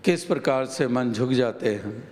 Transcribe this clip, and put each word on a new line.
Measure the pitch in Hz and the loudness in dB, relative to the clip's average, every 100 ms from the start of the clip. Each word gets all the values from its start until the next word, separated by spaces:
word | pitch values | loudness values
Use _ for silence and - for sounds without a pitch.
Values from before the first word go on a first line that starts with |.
किस | - 170 | 2 0
प्रकार | - 156 - 131 131 | 0 0 2 0 -2
से | - 131 | -2 0
मन | 123 123 | 2 0
झुक | 110 127 | 0 2
जाते | 127 120 110 113 | 2 2 0 -2
हैं | 104 104 110 - | -2 -6 -12 -16